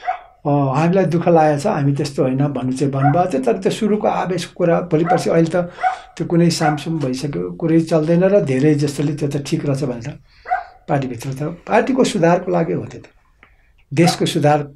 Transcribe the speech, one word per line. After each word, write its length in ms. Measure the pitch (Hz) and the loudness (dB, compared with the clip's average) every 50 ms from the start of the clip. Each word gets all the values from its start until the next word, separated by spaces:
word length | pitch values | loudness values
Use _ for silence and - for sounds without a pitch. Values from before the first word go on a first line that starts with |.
| - - - - - - _ _ - | -8 -8 -8 -8 -10 -16 _ _ -2
"अ, 20 | 147 | 0
हामीलाई 560 | 143 143 143 135 131 143 160 170 180 196 185 | 2 2 2 2 2 2 2 2 2 2 2
दुःख 240 | - 160 170 170 - | 2 0 2 2 4
लागेको 320 | 170 160 156 156 147 143 | 6 6 6 4 2 2
छ, 60 | - | 0
हामी 260 | - - 160 139 143 143 | -2 -2 0 0 0 0
त्यस्तो 300 | 139 160 - - - 139 | 0 -2 -4 -2 -2 0
होइन" 240 | 131 131 131 143 | 0 0 0 0
भन्नु 260 | 147 135 123 127 127 131 | -2 -2 -2 -4 -4 -2
चाहिँ 200 | - 151 135 131 | -2 -2 -2 0
भन्नुभएको 400 | 135 139 143 143 175 180 - - | 2 2 2 2 2 2 0 0
थियो। 100 | 131 262 | -2 0
तर 160 | - - 190 | 0 -2 0
त्यो 140 | - - - | 0 -2 -2
सुरुको 360 | - 226 202 214 208 220 208 | 0 0 0 0 0 0 0
आवेशको 440 | 175 175 180 170 185 175 175 - - | -2 -2 -2 -2 -4 -4 -6 -8 -4
कुरा, 240 | - 180 170 170 - | -2 0 2 2 0
भोलि 240 | 175 - 165 151 170 | 0 0 0 0 2
पर्सि, 260 | 170 180 160 139 208 | 2 2 0 2 2
अहिले 200 | 165 165 165 165 175 | 2 2 2 2 2
त 20 | 180 180 175 - - - 740 - - - - - | -2 -2 -4 -6 -4 -4 -2 -4 -4 -8 -16 -12
त्यो 100 | - 170 | -10 -6
कुनै 240 | - 175 170 170 170 | 0 2 4 4 4
सामसुम 480 | 165 - 165 151 151 143 - 170 165 160 | 2 2 0 0 0 0 -4 -4 -4 -4
भइसक्यो, 520 | 143 127 127 131 - 143 143 175 180 180 175 | -2 -4 -4 -4 -6 -6 -6 -6 -6 -6 -6
कुरै 280 | - 170 156 160 165 | -4 -2 2 2 2
चल्दैन 440 | 156 - 170 160 151 156 170 170 185 | 2 2 2 0 2 2 2 2 4
र 160 | 190 196 170 | 4 4 2
धेरै 340 | 156 135 131 131 139 156 151 | 2 2 0 2 4 4 4
जस्तोले 400 | 143 151 139 - - 151 151 165 | 2 2 -2 -2 -2 -2 -2 -2
त्यो 140 | 143 156 139 | -4 -4 -4
त 80 | 143 147 143 | -4 -6 -4
ठिक 200 | - 165 143 - | -4 -4 -4 -2
रहेछ 180 | 143 143 135 151 | -2 -2 -2 -2
भनेर 340 | 123 120 117 117 143 170 - - _ _ _ - - 740 - - - - - _ - | -4 -6 -6 -10 -12 -14 -14 -18 _ _ _ -8 -6 -6 -6 -6 -8 -18 -16 _ -4
पार्टीभित्र 440 | 160 135 131 123 123 117 - 139 135 | -4 -2 -2 -4 -8 -8 -10 -10 -8
त, 100 | 131 147 | -6 -6
पार्टीको 640 | 156 170 - - - 196 226 220 - 262 262 233 | -8 -8 -10 -6 -2 0 0 0 0 0 0 0
सुधारको 480 | - - 202 160 165 180 175 180 185 180 | 0 0 2 2 2 2 2 0 -2 -2
लागि 200 | 175 165 175 175 | -2 -2 -2 -4
हो 120 | 139 117 | -6 -6
त्यो 160 | 113 - - | -8 -12 -16
त। 20 | - - _ _ _ _ _ _ _ _ _ _ _ _ _ _ _ _ 139 | -20 -20 _ _ _ _ _ _ _ _ _ _ _ _ _ _ _ _ 0
देशको 320 | 135 170 170 - - 180 | 2 2 2 2 0 -2
सुधार 420 | 143 - 165 139 147 151 151 143 143 - | -2 0 0 2 2 2 2 0 -4 -10